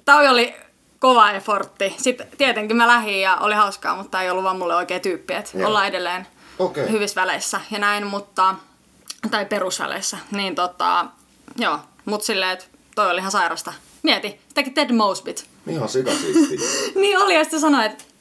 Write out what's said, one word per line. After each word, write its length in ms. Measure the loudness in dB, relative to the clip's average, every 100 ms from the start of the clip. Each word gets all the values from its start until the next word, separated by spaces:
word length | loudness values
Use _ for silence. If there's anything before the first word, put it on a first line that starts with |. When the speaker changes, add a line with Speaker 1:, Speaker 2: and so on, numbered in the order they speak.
| 4
Speaker 1:
toi 220 | 6 8
oli 280 | 4 2 -4 -20 _ _ _
kova 320 | 4 6 6
effortti. 640 | 4 -2 -2 -4 -4 -4 0
Sit 240 | -2 -2 -10 -2
tietenkin 400 | 0 0 0 2
mä 100 | 6
lähdin 340 | 4 2 -2
ja 140 | 0 2
oli 200 | 2 2
hauskaa, 400 | 2 0 -6 -6
mutta 260 | -4 -4
ei 80 | -2
ollut 140 | -2
vaan 140 | -2 -2
mulle 180 | -2 -2
oikea 240 | -2 -4
tyyppi, 340 | -4 -6 -6
et 180 | -8 -8
Speaker 2:
Joo. 140 | -4 0
Speaker 1:
ollaan 200 | 0 0
edelleen 400 | -2 -4 -6 -10 _ -20 -4
Speaker 2:
Okei. 320 | -4 -2 -2
Speaker 1:
hyvissä 300 | 0 -2 -2
väleissä 400 | -2 -2 -4 -6 -6
ja 80 | -2
näin, 280 | -2 -2 -4
mutta... 480 | -8 -6 0 0 0 -12 _ _ _ -16 -8 -4
Tai 140 | -4 -4
perusväleissä, 720 | -4 -4 -4 -6 -6 -6 -8 -8
niin 240 | -6 -4 -4
tota, 500 | -6 -2 0 0 -2 -12 -20 _ -16 -4
joo. 240 | -4 -4 -8 _ -6
Mut 180 | -4
silleen, 280 | -2 -2 -2
et 180 | -4 -12 _ _ -2
toi 160 | 0
oli 80 | 0
ihan 120 | 0
sairasta. 420 | 0 0 -2 -8 -12 -20 -4
Mieti, 240 | -2 0 -4
se 100 | -12 _
teki 160 | -4 -2
Ted 200 | -2 0
Mosbyt. 540 | 2 2 -2 -8 -12 -14 -16 -8
Speaker 2:
Ihan 220 | -6 -2
sikasiisti. 680 | -2 -2 -2 0 2 2 0 -4 -4
Speaker 1:
<laughs> 220 | -2 2
Niin 160 | 2 4
oli, 160 | 4 4
ja 80 |
sit 80 | 2
se 80 | 0
sanoi, 260 | 2 4 2
et 220 | -4 -18 _